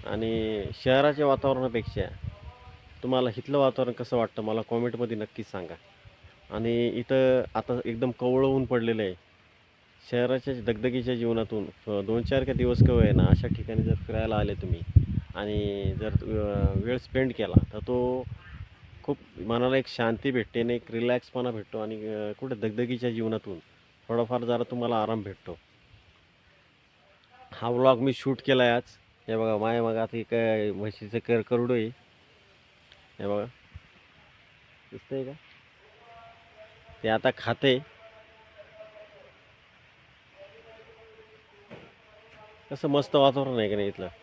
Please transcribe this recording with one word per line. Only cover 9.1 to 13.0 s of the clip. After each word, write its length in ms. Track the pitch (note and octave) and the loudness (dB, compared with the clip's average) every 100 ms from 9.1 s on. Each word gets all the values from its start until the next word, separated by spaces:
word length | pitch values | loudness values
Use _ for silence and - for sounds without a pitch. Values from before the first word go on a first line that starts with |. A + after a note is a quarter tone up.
| F2+ _ _ _ _ _ _ _ _ - | -6 _ _ _ _ _ _ _ _ -4
शहराच्या 440 | B2 B2 C3 C#3 | 0 0 0 -2
दगदगीच्या 600 | B2+ A2 G#2+ B2+ B2+ A#2+ | -4 -2 -2 -2 -2 -2
जीवनातून, 500 | B2 A#2 A2+ A2 A2 F2+ | -2 0 0 -2 -4 -6
अ, 340 | - - G2+ | -10 -4 -4
दोन 220 | G2 A2+ | 0 -2
चार 220 | A#2+ C3+ | 2 0
का 80 | C3 | 0
दिवस 260 | B2 B2 A#2+ - | 0 2 6 6
का 60 | |
होईना, 320 | A#2+ | 8